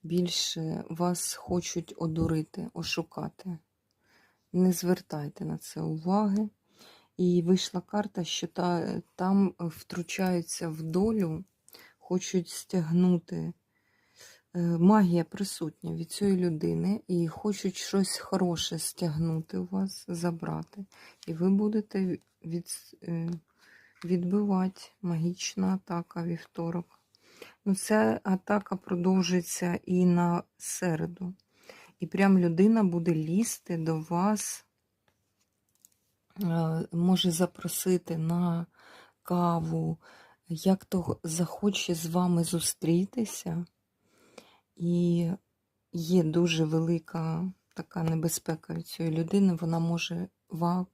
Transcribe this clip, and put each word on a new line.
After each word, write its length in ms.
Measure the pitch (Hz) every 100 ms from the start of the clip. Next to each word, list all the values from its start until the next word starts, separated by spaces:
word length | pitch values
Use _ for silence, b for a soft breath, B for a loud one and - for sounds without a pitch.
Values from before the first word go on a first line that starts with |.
Більше 800 | 160 175 175 - - - 160 160 -
вас 440 | 165 175 175 -
хочуть 600 | - - 180 - - 170 -
одурити, 720 | 165 156 160 160 156 - -
ошукати. 840 | - 165 - 160 - 160 _ 190 165 _ _ _ _ b b b b _
Не 200 | 175 185
звертайте 720 | 175 175 185 - 156 147 -
на 140 | 160 156
це 220 | - -
уваги. 680 | 160 160 165 196 214 196 214 _ b b b b b -
І 260 | 180 175
вийшла 380 | 170 185 - 180
карта, 440 | - 208 208 -
що 220 | 165 - -
та, 540 | - 180 175 160 170 -
там 400 | - 185 196 196 -
втручаються 1080 | 170 160 - - 170 - 185 180 165 - 170
в 140 | 156
долю, 600 | 160 170 214 226 175 156 - _ _ B B B
хочуть 500 | - 180 - 185 170
стягнути. 1040 | - - 190 160 170 180 175 - 170 160 - _ b b b b b b b _
Е, 60 | 175
магія 640 | 170 170 180 214 185 170
присутня 680 | 165 - 196 - 160 - 165
від 160 | 165 165
цієї 260 | - 202 190
людини, 640 | 180 156 170 165 170 208 -
і 200 | 175 170
хочуть 480 | - 214 196 196 -
щось 420 | - 196 190 -
хороше 600 | - 190 180 165 - 160
стягнути 800 | - - 175 156 165 160 160 190
у 80 | 180
вас, 380 | 190 196 - -
забрати. 760 | 175 175 170 160 156 165 202 196 B B B -
І 80 |
ви 160 | 160 185
будете 680 | 196 214 214 208 196 185 165 _ _
від-, 520 | 160 170 170 - - -
е, 280 | - 170 165 170 _ b b b b b
відбивати. 760 | 170 180 175 202 208 190 185 - - _
Магічна 720 | 180 170 165 180 - - 190
атака 480 | 190 - 170 170 -
вівторок. 800 | 170 170 - - 165 175 170 _ _ _ B B B B
Ну, 100 | -
ця 460 | 190 - 214 220 226
атака 520 | - 190 - 208 - 190
продовжиться 1040 | - 175 180 190 175 180 175 - 175 175
і 200 | - 180
на 380 | 180 175 175 175 - _
середу. 760 | - - 180 160 170 175 180 185 _ B B B B B
І 60 | 170
прям 320 | 190 196 190
людина 460 | 175 165 202 226
буде 300 | 196 170 170
лізти 640 | 165 156 180 233 - - 170
до 240 | 160 160
вас, 640 | 160 175 196 208 - - _ _ _ _ _ _ _ _ _ _ _ _ _ _ _ _ _ -
е, 440 | 190 165 160 160 -
може 380 | 170 175 185 185
запросити 880 | 165 175 - 170 - 190 180 - 165
на 480 | 160 175 175 170 170 B B B B B
каву, 760 | - 180 175 170 160 165 160 165 B B B B _
як 360 | 165 190 190
то 360 | - 185 170 -
захоче 720 | 170 160 165 - 208 196 -
з 120 | 165 165
вами 380 | 170 180 170
зустрітися. 1200 | 170 175 - - 160 170 196 - 220 - - 170 175 _ _ _ B B B B B B _ _
І 500 | 170 175 175 170 170 190 _ _ _ _ _
є 300 | 170 165 185
дуже 420 | 160 160 175 160
велика 880 | 160 160 165 170 160 170 160 160 185 185 _
така 280 | - 170 -
небезпека 720 | 165 160 165 - - 156 -
від 120 | 165 165
цієї 320 | - 165 160
людини, 360 | 165 202 196 170
вона 180 | 165 165
може 500 | 165 170 - 170 185 _ _
вам 380 | 160 170 180 180